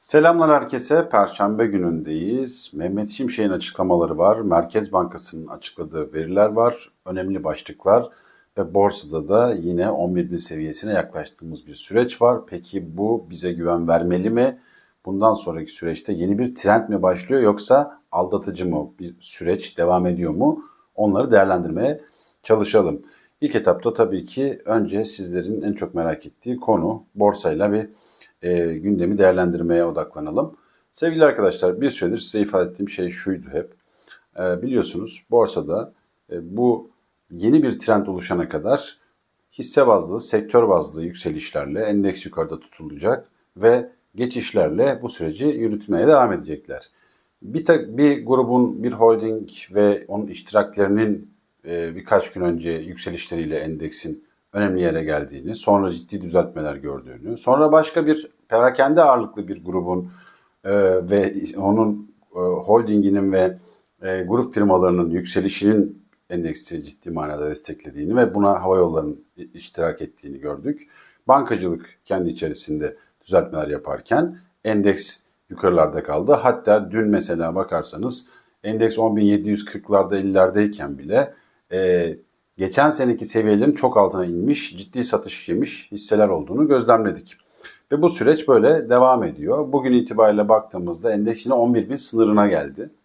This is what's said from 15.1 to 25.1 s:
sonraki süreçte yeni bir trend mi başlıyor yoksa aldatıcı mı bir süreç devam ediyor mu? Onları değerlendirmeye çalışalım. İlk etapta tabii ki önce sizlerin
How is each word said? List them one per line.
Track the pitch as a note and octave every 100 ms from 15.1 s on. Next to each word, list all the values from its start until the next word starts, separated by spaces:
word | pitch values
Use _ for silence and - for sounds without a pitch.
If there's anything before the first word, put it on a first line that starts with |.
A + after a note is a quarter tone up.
| G2 A2
sonraki | G2+ - E2 D#2
süreçte | - E2+ D#2+ -
yeni | F2+ F2+ G#2
bir | B2
trend | - G2 A2+ G#2+
mi | G2+
başlıyor | F#2 F2+ - C3+
yoksa | A2 G#2 - C3+ C#3+ - _
aldatıcı | E2+ F#2 G2+ - F2+ F2+
mı | D#2 D2 _
bir | F2 -
süreç | - - E2+ F#2+ - -
devam | E2+ F2+ F2+
ediyor | F2 F2
mu? | D#2 C#4 D#4 - _ _
Onları | - G#2 G2 C3
değerlendirmeye | G#2+ G2 F2+ F2 D#2+ B2 D3+ - _ _ _
çalışalım. | - G#3+ G#3 G#3+ F3+ D2 - _ _ _
İlk | D3 A#2+
etapta | G#2 E2+ A#2
tabii | A2+ A2 F#2+
ki | E2+ - C#3 B2+
önce | - A2+ G#2 G2
sizlerin | A2